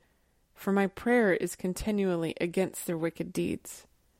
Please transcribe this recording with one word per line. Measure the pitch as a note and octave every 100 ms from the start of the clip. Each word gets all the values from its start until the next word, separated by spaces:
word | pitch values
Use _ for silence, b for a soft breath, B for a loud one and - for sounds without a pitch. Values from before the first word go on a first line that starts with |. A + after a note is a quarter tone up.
| _ _ _ _ _
for | - -
my | G3 G3
prayer | - A#3 B3 G#3+
is | F3 F3 -
continually | F#3 F3+ - G#3 F#3+ E3+ E3 -
against | F3 E3+ F#3 - -
their | E3
wicked | E3 - E3+
deeds. | F3+ F3 E2 - - - _ _